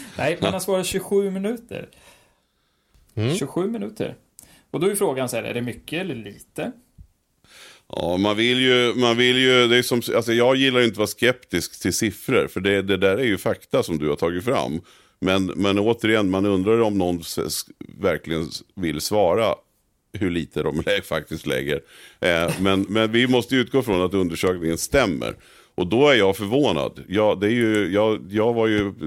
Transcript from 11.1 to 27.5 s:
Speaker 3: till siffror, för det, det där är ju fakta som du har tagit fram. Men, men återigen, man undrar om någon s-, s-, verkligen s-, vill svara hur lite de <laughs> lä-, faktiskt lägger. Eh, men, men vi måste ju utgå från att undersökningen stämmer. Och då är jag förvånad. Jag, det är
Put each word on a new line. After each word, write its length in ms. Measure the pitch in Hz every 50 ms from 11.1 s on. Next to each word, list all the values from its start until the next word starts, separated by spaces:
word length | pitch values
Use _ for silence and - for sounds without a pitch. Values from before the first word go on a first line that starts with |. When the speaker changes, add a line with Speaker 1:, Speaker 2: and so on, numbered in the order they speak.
| - - - 120 123 - - _ - 85 - - - -
Speaker 3:
till 120 | - 98 90
siffror, 540 | - 117 104 98 - - - 131 98 69 71
för 120 | - 92
det, 220 | 92 98 101 98
det 160 | 95 95 98 92
där 200 | 95 98 95 117
är 60 | 135
ju 140 | 117 98 92
fakta 460 | - 113 101 - - - - 131 110
som 140 | - 85 73
du 120 | 73 76
har 60 | 73
tagit 300 | - - 85 87 90 104
fram. 360 | 120 135 101 65 64 76 82 - - - _ _ _ _ _
Men, 260 | - 92 92 95 95
men 340 | 90 - 82 101 98 98 101
återigen, 500 | 101 117 117 - - 107 113 110 104 92
man 160 | 95 95 101
undrar 360 | 104 98 92 92 107 113 117
om 160 | 113 107 104 98
någon 220 | 90 90 90 85
s-, 180 | 82 - - -
s-, 280 | - 80 - - - - - _ - - - -
verkligen 420 | 98 92 80 78 - 73 80 80
s-, 220 | 82 73 - - - - _
vill 260 | 98 87 80 76 78
svara 540 | - - 104 107 98 85 90 107 113 104 - - _ _ _ _ _ _ _ _ _ _ -
hur 180 | 90 104 90
lite 320 | 85 85 73 - - 78 73
de 180 | 78 71 80
<laughs> 40 | 80
lä-, 160 | - 101 98
faktiskt 440 | - - 85 80 71 - 78 80 -
lägger. 360 | 73 67 64 69 71 73 71 - _ - - - - - _
Eh, 400 | - 90 85 82 85 82 80 90
men, 260 | 95 98 98 95 95 85
men 220 | 101 110 110 110
vi 160 | 110 117 127 127
måste 280 | 127 123 117 - 135
ju 60 | 131
utgå 200 | 120 - - 135
från 200 | 120 117 98 90
att 120 | 90 90 95
undersökningen 640 | 95 92 85 82 80 - 92 92 87 80 80 82 80
stämmer. 580 | - - - 139 127 101 78 62 57 53 - - - - - - - _ _
Och 120 | - 92 85
då 200 | 107 120 147 147
är 60 | 135
jag 220 | 113 98 95 95 107
förvånad. 680 | 104 98 117 143 147 113 87 73 65 53 - 67 - -
Jag, 320 | 92 104 107 107 87 90
det 80 | 101
är 40 | 104